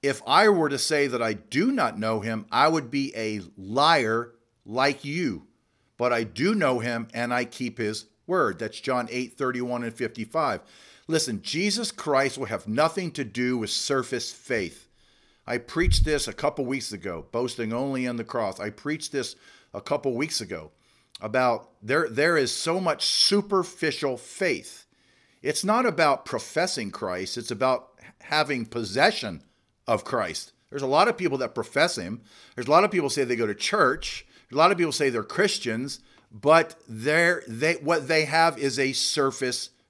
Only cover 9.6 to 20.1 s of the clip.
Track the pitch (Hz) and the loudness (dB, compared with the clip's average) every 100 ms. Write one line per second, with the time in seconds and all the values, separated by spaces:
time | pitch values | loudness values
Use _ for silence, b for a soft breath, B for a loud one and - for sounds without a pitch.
9.6 | 123 120 117 113 120 - 107 160 143 95 | -4 -4 -6 -4 -6 -6 -6 -2 -2 -2
10.6 | - B B B - 160 139 104 - 147 | -8 B B B -2 -2 0 -4 -4 -2
11.6 | 208 202 233 - 160 135 139 135 120 110 | 0 0 -4 -6 0 2 2 -2 -4 -4
12.6 | - 110 160 180 175 160 123 120 123 123 | -2 2 2 2 -6 -6 -6 -2 0 0
13.6 | 107 - - 135 123 123 - - - 120 | -2 -4 0 -2 0 -4 -6 -12 -4 -2
14.6 | 87 - _ b b b b b - 120 | -2 -8 _ b b b b b -6 -6
15.6 | - 165 170 - 151 147 117 - 147 151 | -4 0 4 6 6 2 -2 -2 -2 -2
16.6 | 127 135 110 101 95 82 - 117 127 - | -4 -4 -4 -8 -8 -8 -6 -4 -4 -4
17.6 | 110 117 139 131 127 120 113 123 107 90 | -4 -2 -2 -2 -4 -4 -6 -4 -4 -4
18.6 | 104 110 147 151 - 139 117 - b b | -10 -8 -8 -6 -4 -6 -6 -10 b b
19.6 | b 101 - 147 139 | b -14 -4 -2 -2